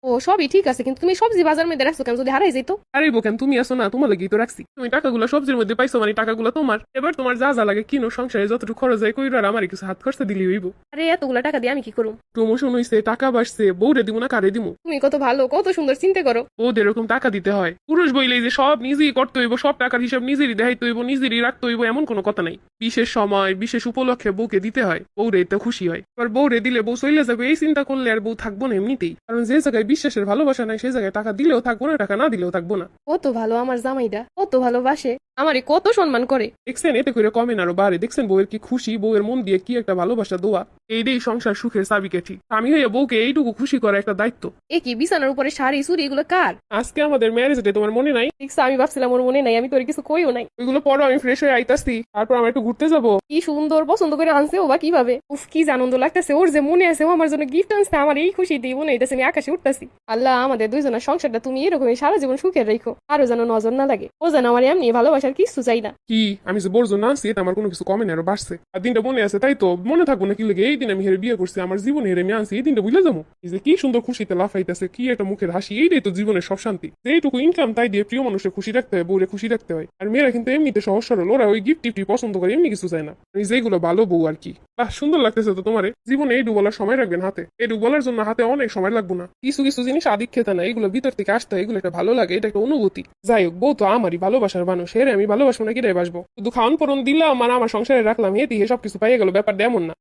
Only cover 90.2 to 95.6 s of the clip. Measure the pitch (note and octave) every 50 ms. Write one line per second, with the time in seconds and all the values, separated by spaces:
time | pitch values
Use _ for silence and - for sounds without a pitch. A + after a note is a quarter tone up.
90.2 | A3+ A#3+ - C4 A#3 G#3 G3 F3+ E3+ G3 A#3+ A3 A3 G3 F#3+ C4 B3+ C4+ B3 -
91.2 | G3+ - G3 A#3 - _ - F#3+ F3+ G#3 A#3 F#3+ - F3+ D#3+ F3 F3 G3+ A#3+ B3+
92.2 | A3 - F3+ F#3 G#3 G#3+ G#3 G3+ G#3+ B3+ D4+ D4 A3 F#3+ - - - - _ _
93.2 | _ G3 A#3 A3 F#3 E3+ E3+ F3+ F#3 C#4+ D4 - G#3+ G3 G3+ B3 A3+ F#3 E3 F3
94.2 | F#3 G3 A3 C4 A3+ G3 - F#3 F3 F3+ F#3 F3+ F3 E3 - A3 B3+ C#4 A#3 G3
95.2 | G3+ G#3 G#3 A3 C#4+ C4+ A#3+ -